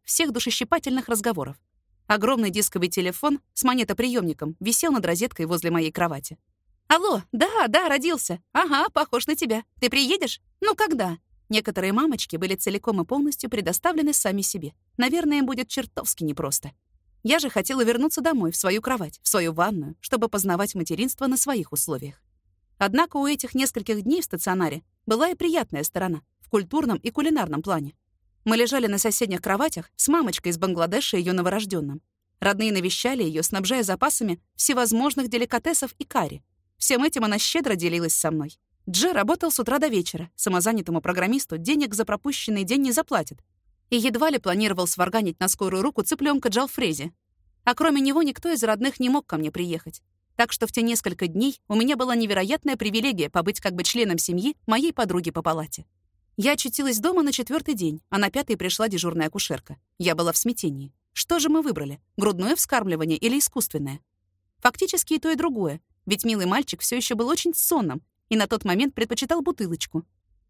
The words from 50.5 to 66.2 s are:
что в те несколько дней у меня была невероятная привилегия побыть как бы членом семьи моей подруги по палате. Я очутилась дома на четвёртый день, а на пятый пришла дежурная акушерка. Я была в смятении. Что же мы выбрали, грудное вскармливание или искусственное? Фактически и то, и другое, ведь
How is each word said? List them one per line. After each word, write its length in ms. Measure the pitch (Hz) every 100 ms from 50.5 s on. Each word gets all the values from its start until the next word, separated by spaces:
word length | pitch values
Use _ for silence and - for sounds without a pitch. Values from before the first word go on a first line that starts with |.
что 140 | - 226
в 60 |
те 100 | -
несколько 460 | 233 226 202 175 180
дней 340 | 170 277 - -
у 80 | 214
меня 200 | 247 262
была 200 | 254 233
невероятная 600 | 220 190 196 302 294 262
привилегия 540 | 214 220 269 190 147
побыть 300 | 175 175 -
как 160 | 196 180
бы 80 |
членом 340 | 180 240 214 170
семьи 400 | - 175 254 - -
моей 260 | 226 330
подруги 380 | - 214 180 165
по 140 | 165
палате. 420 | 160 160 156 - - _ _ _ _ -
Я 180 | 233
очутилась 440 | 294 269 - 277 220
дома 240 | 320 370
на 100 | 285
четвёртый 440 | 262 233 311 - 226
день, 260 | 165 156 -
а 80 | 196
на 140 | 196
пятый 260 | 269 277 185
пришла 300 | 180 - 220
дежурная 400 | 180 170 165 156
акушерка. 500 | 202 - 139 - 147 _ -
Я 160 | 170 165
была 160 | 170
в 60 | -
смятении. 540 | 233 233 165 139 139 _ _
Что 240 | - - 339
же 120 | 294
мы 120 | 311
выбрали, 400 | 294 180 139 143 _ -
грудное 380 | 208 180 202 339
вскармливание 640 | - 254 196 160 160 156
или 180 | 233 277
искусственное? 640 | - 262 - 151 139 143 _ _ _ _ _ _
Фактически 540 | 247 - 381 359 - 311
и 40 |
то, 100 | 320
и 60 | 302
другое, 460 | 320 233 170 151 _ _ -
ведь 180 | 208